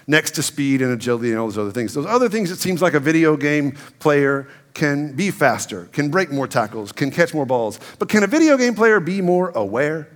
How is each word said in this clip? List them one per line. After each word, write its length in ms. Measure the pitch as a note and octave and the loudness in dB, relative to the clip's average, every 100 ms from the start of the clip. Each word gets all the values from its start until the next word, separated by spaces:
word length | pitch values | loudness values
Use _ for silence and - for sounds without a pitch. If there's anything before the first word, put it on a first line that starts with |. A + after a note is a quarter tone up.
| - | 0
next 240 | D3+ D#3 | 0 2
to 120 | - | -4
speed 380 | C#3 - C#3 C3+ | -6 -2 0 0
and 100 | B2+ | 0
agility 380 | A#2+ B2 A#2+ A#2 | -2 -2 -2 -2
and 100 | A2 | -2
all 80 | A2+ | -2
those 100 | G#2 | -4
other 140 | G2+ | -4
things. 220 | A2 G#2+ | -4 -4
Those 120 | D3 E3 | -4 -2
other 240 | A#3+ A#3+ | 0 0
things, 220 | A3 F3 | 0 -4
it 80 | F3+ | -4
seems 220 | F3+ F3 | -4 0
like 120 | F3+ | 2
a 60 | C#3+ | 2
video 380 | C#3 D#3+ D#3+ D3+ | 2 2 2 2
game 400 | D3 D3+ C#3+ C3+ - - | 0 0 -2 -6 -14 -4
player 480 | D#3 C#3+ C#3 C#3 C3+ - _ | 0 2 2 0 -6 -18 _
can 400 | - D3+ C#3+ D3+ | -4 -2 -2 -4
be 180 | C3 G3 | -4 -4
faster, 540 | - C#3 G#2 - G2 F2 | 2 2 2 -4 -10 -8
can 180 | - D3 | -4 0
break 220 | F#3 F3 | 0 0
more 160 | C#3 C3 | -2 -2
tackles, 440 | B2+ G#2+ A2+ G2+ | -2 -2 -4 -10
can 200 | - C#3 | -4 -2
catch 220 | C3+ E3+ | 0 0
more 120 | D#3 B2+ | 0 0
balls. 340 | B2 A2 - - - | 0 0 -6 -12 -8
But 100 | G#3 | 0
can 140 | G#3+ | 2
a 40 | G3 | 4
video 300 | D4+ D#4+ C4+ | 4 4 4
game 160 | B3 | 2
player 260 | G3+ A3+ G#3 | 2 4 4
be 220 | D#3 G3 | 2 -2
more 280 | F3+ F3+ F3+ | 0 0 0
aware? 560 | C#3+ G2+ A2+ D3 D#3+ D3+ | -2 -2 -2 -2 -4 -10